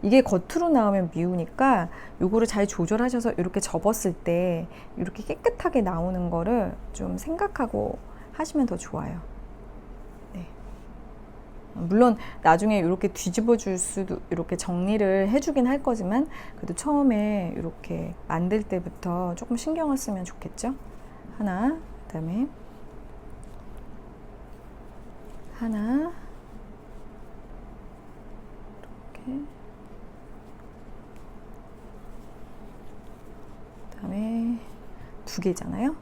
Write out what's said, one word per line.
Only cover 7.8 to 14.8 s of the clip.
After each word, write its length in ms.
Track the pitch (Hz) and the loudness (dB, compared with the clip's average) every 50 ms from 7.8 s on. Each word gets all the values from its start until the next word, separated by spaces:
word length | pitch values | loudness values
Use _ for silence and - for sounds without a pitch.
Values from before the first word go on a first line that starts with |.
| 208 - - - - - - - - - | 0 0 -2 -6 -8 -14 -14 -16 -16 -16
하시면 340 | - - 311 311 - 302 269 | -4 -4 -4 0 2 2 2
더 100 | 233 180 | 2 2
좋아요. 460 | 170 - - - - 151 147 - 170 - - - - - - - - - - - - - - - - - - - - - - - | -2 -6 -6 -6 -6 -4 -4 -6 -8 -8 -10 -10 -12 -12 -12 -14 -14 -14 -14 -14 -14 -14 -14 -14 -14 -14 -14 -14 -16 -16 -12 -10
네. 140 | 190 170 - - - - - - - - - - - - - - - - - - - - - - - - - - | -10 -10 -10 -12 -14 -12 -12 -12 -12 -14 -14 -14 -14 -14 -14 -14 -14 -14 -14 -14 -16 -14 -14 -14 -14 -14 -12 -6
물론 420 | - 170 170 190 214 247 247 220 - - - - - | -4 0 4 8 10 10 10 8 6 0 -8 -10 4
나중에 380 | - 202 196 196 208 214 214 202 | 8 8 10 10 8 6 6 6
이렇게 300 | 175 165 185 180 - 196 | 6 6 4 4 4 0
뒤집어 460 | 180 - - 185 175 - 220 233 240 | 0 2 -2 2 2 4 6 6 6
줄 220 | 226 - 202 185 180 | 6 6 0 0 0
수도, 400 | 180 - - 196 190 185 185 190 - - | 0 -2 0 -2 -2 0 -2 -4 -2 -2
이렇게 260 | - 170 170 - 185 175 | -2 -2 0 0 -2 -2
정리를 720 | - - 180 175 | 0 0 0 2